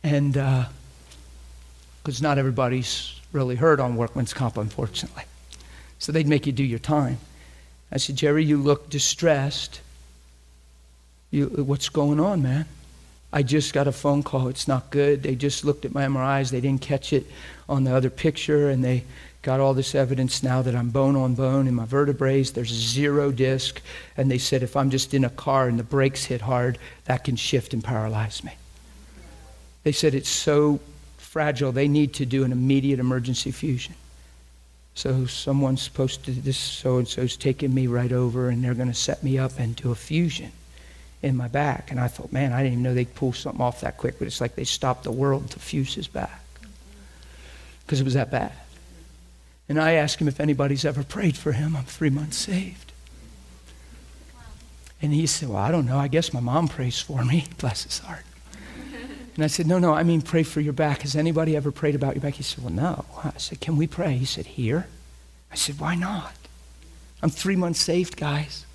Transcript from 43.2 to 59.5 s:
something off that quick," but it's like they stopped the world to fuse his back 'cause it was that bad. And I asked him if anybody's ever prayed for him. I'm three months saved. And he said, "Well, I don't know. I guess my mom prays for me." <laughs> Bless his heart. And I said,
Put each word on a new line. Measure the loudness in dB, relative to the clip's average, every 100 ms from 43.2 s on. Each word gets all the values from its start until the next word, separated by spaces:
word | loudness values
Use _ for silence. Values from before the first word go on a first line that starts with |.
| -2
something | -2 -8 -2
off | -2 -2
that | -8 -4
quick," | -6 -4
but | -8
it's | -4
like | -4 -4
they | -4
stopped | -2 -2 -2
the | -4
world | 0 2 0 -2
to | -12
fuse | -6 -4 -2
his | -6 -8
back | -6 -8 -10 -20 -20 -20 -20 -20 -20 -20 -20 -20 -20 -20 -20 -20 -20 -2
'cause | 0
it |
was | 2 2
that | 0
bad. | -2 -4 -8 -20 -20 -20 -20 -20 -20 -20 -20 -20 -20 -2
And | 2
I | 4
asked | 4 2 0
him | 0
if | 2
anybody's | 0 2 2 2
ever | 0 -2
prayed | -4 0 0 2
for | 0
him. | 0 0 -2
I'm | -6
three | -2 0
months | 0 -2 -6
saved. | -2 -4 -4 -12 -20 -20 -20 -20 -20 -20 -20 -20 -20 -20 -20 -20 -20 -20 -20 -20 -20 -20 -20 -20 -20 -6
And | 0
he | 2 2
said, | -2 -4
"Well, | 0
I | 2
don't | 2 2
know. | 0
I | 2
guess | 0 0
my | -2
mom | 0 2 0
prays | -2 -4 -4
for | -6 -2
me." | 2 2 0
<laughs> | -6
Bless | -4 -4
his | -6 -8
heart. | -8 -14 -16 -20 -20 -18 -16 -16 -14 -14 -14 -16 -12 -2
And |
I |
said, | 0